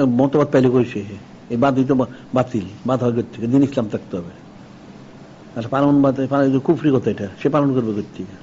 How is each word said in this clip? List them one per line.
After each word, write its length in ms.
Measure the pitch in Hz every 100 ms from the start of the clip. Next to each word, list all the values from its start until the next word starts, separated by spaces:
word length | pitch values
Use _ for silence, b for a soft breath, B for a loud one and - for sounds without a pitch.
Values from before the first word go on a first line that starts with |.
| 135 120
মতবাদ 280 | 135 147 143
পাইলে 180 | 135 127
কইছে, 340 | 127 117 107 98 98 - - -
এই 80 | 120
বাদ 160 | 139 131
হইতো 180 | 131 131
বা-, 160 | 127 B B
বাতিল, 320 | 131 123 113 90 - 117
বাদ 180 | 127
হয় 80 | 120
কোথা 180 | 117 110 -
থেকে? 120 | 117
দিন 160 | 135
ইসলাম 240 | 139 - 107
থাকতে 240 | 110 - 92
হবে। 160 | 85 - - - - - - - - - - - - -
আচ্ছা, 140 | 113
পালন 320 | 135 143 143
বাদ, 140 | 139 131 131
পালন, 140 | 139
এই 80 | 135
যে 80 | 135
কুফরি 300 | 131 156 151
কথা 180 | 131 113
এটা, 160 | 101 101 -
সে 60 | 147
পালন 200 | 151 143
করবে 180 | 127 113
কোথা 180 | 104 - -
থেকে? 180 | 92 -